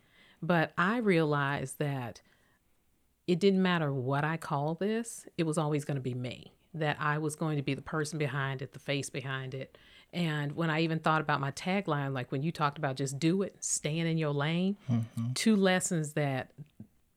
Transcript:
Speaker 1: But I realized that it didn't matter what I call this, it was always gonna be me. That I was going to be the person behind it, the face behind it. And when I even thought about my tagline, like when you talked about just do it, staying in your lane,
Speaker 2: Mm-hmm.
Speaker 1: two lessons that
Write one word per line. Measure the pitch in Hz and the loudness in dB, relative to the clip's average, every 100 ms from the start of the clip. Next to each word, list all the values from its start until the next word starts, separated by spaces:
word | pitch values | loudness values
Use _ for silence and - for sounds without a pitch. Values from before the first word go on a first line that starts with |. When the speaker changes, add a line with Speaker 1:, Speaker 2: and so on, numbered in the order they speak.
| _ _ - - | _ _ -20 -10
Speaker 1:
But | 165 175 156 - | 2 2 2 2
I | 180 247 | 0 2
realized | 214 165 151 147 139 143 135 - | 4 4 4 2 0 -2 -4 -4
that | 147 135 117 - _ _ _ _ _ _ _ _ _ _ - | -4 -4 -6 -12 _ _ _ _ _ _ _ _ _ _ -2
it | 175 | 4
didn't | 196 190 | 4 4
matter | 185 175 143 | 4 2 2
what | 139 123 139 | 0 0 0
I | 151 160 | 0 -2
call | - 143 147 165 | -4 -2 -2 -2
this, | 196 226 226 - - - | -2 -2 -4 -12 -12 -2
it | |
was | 165 156 | 0 0
always | 151 151 | 0 0
gonna | 143 139 | 0 -4
be | 127 | -4
me. | 123 123 - - _ _ | -4 -6 -10 -16 _ _
That | 156 151 - | -4 -2 0
I | 151 151 | 0 0
was | 156 | -2
going | 151 160 147 | -2 -2 0
to | |
be | 139 | 0
the | 139 | -4
person | - 160 147 151 | -2 -2 -2 -2
behind | 143 139 135 135 | -2 0 -2 -4
it, | 131 | -8
the | - | -10
face | - 143 - | -4 -2 -2
behind | 143 135 135 131 | -6 -6 -6 -6
it. | 135 135 - - - - | -10 -12 -16 -20 -20 -10
And | 175 165 151 147 | -2 -2 0 -2
when | 147 165 | -2 0
I | 156 | 2
even | 165 160 | 2 2
thought | 160 156 | 2 2
about | 151 143 | 2 0
my | 139 | -2
tagline, | - 185 196 190 143 139 | -4 -2 -2 0 0 0
like | 131 123 | -4 -4
when | 139 | -2
you | 160 | -2
talked | - 143 156 | 0 -2 0
about | 147 | -4
just | 131 139 139 | -2 -4 0
do | 165 196 | 2 2
it, | 190 - | -2 -6
staying | - - 151 160 165 | -4 -2 -2 0 2
in | 165 | 2
your | 151 | 2
lane, | 143 147 170 185 202 - | 0 0 2 0 -2 0
Speaker 2:
Mm-hmm. | 117 110 113 120 | 0 0 -4 -4
Speaker 1:
two | 127 226 208 | 2 4 6
lessons | 190 185 185 170 147 | 6 4 2 -2 -2
that | 156 143 131 - - - - - _ _ | 0 0 -2 -6 -14 -20 -18 -20 _ _